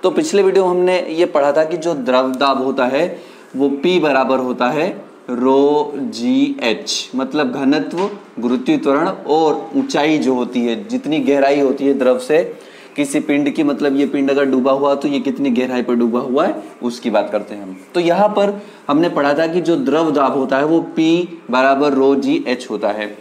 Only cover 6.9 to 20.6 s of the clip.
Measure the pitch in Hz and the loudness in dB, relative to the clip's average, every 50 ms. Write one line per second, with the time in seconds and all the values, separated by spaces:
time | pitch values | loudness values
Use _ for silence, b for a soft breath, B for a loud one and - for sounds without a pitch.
6.9 | - - - - - 123 135 127 - 151 147 127 120 143 139 131 147 156 139 - | -8 -8 -8 -6 -6 -6 -6 -4 -2 -2 -2 -2 -2 -2 0 0 0 0 -2 -4
7.9 | - 170 190 202 202 - - - - - 113 120 123 123 127 165 160 139 127 143 | -4 -4 -4 -4 -6 -10 -16 -16 -12 -6 -2 -2 -2 -2 0 0 0 0 2 2
8.9 | 139 143 165 190 185 190 - - 147 160 160 151 143 - - - - 135 127 - | 2 2 0 -2 -4 -6 -2 0 2 2 4 2 0 -2 -4 -4 -4 -4 -4 0
9.9 | - 160 143 156 156 151 120 127 131 123 123 113 - 123 117 120 117 110 101 107 | 0 0 2 2 0 0 0 0 0 0 -2 -2 -2 -2 -2 -2 -2 -4 -6 -6
10.9 | 123 127 - 143 151 156 131 127 143 139 135 139 143 147 139 131 139 - 139 139 | -6 -6 -4 -2 -2 -2 0 0 2 2 2 2 2 2 2 0 0 0 0 0
11.9 | 139 - 127 127 127 117 - - 151 160 185 - - B B B B B B B | 2 2 2 2 2 0 0 0 0 0 0 0 -6 B B B B B B B
12.9 | B - 147 139 - 151 - - 143 143 143 131 127 - 156 143 143 - 147 143 | B -6 -4 -2 -2 -4 -2 0 0 0 0 0 0 0 0 0 0 0 0 0
13.9 | 139 139 143 131 - 147 139 139 139 139 139 135 131 131 123 135 135 135 139 143 | 2 2 0 0 0 0 0 2 2 2 2 2 2 2 2 2 2 2 2 0
14.9 | 139 139 - 151 143 135 117 139 123 - 139 139 120 113 127 127 127 123 117 113 | 0 0 0 -2 -2 -2 -2 -2 -4 -2 0 0 0 0 0 0 -2 -2 0 0
15.9 | 123 117 120 117 110 123 139 135 123 143 165 202 - B B B B B - 123 | 2 2 2 2 0 0 -2 0 0 0 0 0 -2 B B B B B -6 -6
16.9 | 117 - - 123 104 104 101 - 107 104 101 - 107 101 101 95 92 92 - - | -6 -4 -6 -2 0 0 0 0 -4 -6 -6 -6 -12 -14 -12 -14 -16 -16 -18 -6
17.9 | - 180 175 170 170 185 208 208 202 208 202 202 202 202 B B B B B - | -4 -2 0 2 2 2 2 2 2 2 0 0 -2 -6 B B B B B 0
18.9 | 143 151 170 175 165 156 143 143 147 147 165 160 165 180 165 151 170 156 127 127 | 0 2 2 2 0 0 0 0 2 0 0 0 0 -2 0 0 0 0 0 0
19.9 | 139 156 165 160 143 147 139 131 123 139 131 - 135 135 | 0 2 2 2 2 2 2 2 0 -2 -2 0 0 0